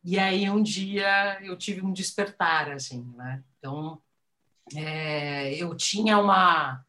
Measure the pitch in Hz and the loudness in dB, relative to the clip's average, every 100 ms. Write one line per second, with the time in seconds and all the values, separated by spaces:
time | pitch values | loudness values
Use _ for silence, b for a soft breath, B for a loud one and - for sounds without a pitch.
0 | 175 190 190 190 196 202 214 202 190 202 | 0 0 2 2 2 2 2 0 -4 0
1 | 196 196 202 196 190 180 - 190 190 180 | 2 2 2 -4 -10 -10 -6 -4 -4 -4
2 | 185 - 202 - 170 160 147 139 127 127 | -4 -2 -4 0 0 0 -2 -8 -10 -10
3 | 123 120 127 135 - _ 135 143 156 160 | -12 -12 -10 -10 -12 _ -10 -8 -8 -10
4 | _ _ _ _ _ _ - 143 156 156 | _ _ _ _ _ _ -14 -8 -6 -6
5 | 156 151 147 143 139 151 175 160 - 196 | -4 -4 -4 -4 -4 -4 -6 -4 -4 2
6 | 214 208 202 190 180 165 143 135 | 4 6 6 6 6 4 0 -6